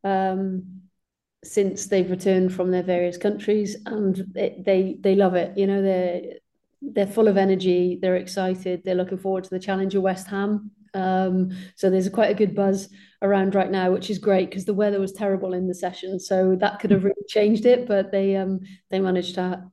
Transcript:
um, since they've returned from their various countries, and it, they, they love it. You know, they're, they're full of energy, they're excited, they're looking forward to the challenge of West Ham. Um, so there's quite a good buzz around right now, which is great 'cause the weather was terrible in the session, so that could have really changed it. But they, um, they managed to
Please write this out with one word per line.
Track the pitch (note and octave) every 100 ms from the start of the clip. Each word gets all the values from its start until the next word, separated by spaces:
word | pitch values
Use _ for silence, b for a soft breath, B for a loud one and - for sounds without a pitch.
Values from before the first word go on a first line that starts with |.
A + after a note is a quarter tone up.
um, | G3 F#3+ F#3+ F#3+ F#3+ F#3 - - - _ _ _ _ _
since | - - G3 G3 -
they've | G3 F3+
returned | F#3 G3+ F#3 F#3
from | F#3 F#3
their | F3+
various | F3+ F3 F3 F3
countries, | G#3 G#3 - G#3+ G3+ G#3 -
and | G#3+ G3 F#3 F#3+ -
it, | G3+ - F#3
they, | F#3+ F#3+ -
they | G3 G3
love | F#3+ F3+
it. | E3+ G3+
You | G3
know, | G3
they're, | G3 F#3 F3+ F3 E3+ - _ _ _ _
they're | C#4 - G3
full | A3+ A3
of | G3
energy, | F#3+ F#3+ F#3 F3+ F3+ F3+
they're | F#3 F#3
excited, | F#3 G3 F#3 F#3 F#3 F3+
they're | F#3+ F3+
looking | F3+ F#3
forward | F#3+ F#3+
to | F#3+
the | F#3
challenge | F#3 F#3+ F#3+
of | G3
West | F#3 F#3 -
Ham. | G3 G3+ G#3 G#3 _ _ F#3+
Um, | F#3 F#3 F#3+ F#3 F#3 F#3 B -
so | F#3+
there's | F#3 F#3
quite | - G#3+
a | G#3
good | G3+ F#3
buzz | G3 F#3+ - B B B
around | G3 G3 F#3+
right | G3 F#3
now, | F#3+ F#3
which | F#3 -
is | G3
great | G#3+ F#3+ F3+
'cause | G3 F#3
the |
weather | G3+ G#3 G3+
was | F#3+
terrible | G3 G3+ F#3+ F#3+
in | F3+ F#3
the | F3+
session, | F3+ F#3 F#3 F#3+
so | - F#3+ F#3 F#3
that | G3+ -
could | G#3
have | G3
really | G3 - -
changed | G#3+ G#3 A3 B3
it. | B3 B3
But | G3+ F#3+
they, | G3 G3 G3
um, | F#3+ F#3+ F#3+ B _
they | F#3+
managed | F#3+ F#3 F3+ -
to | F3+ F3+ -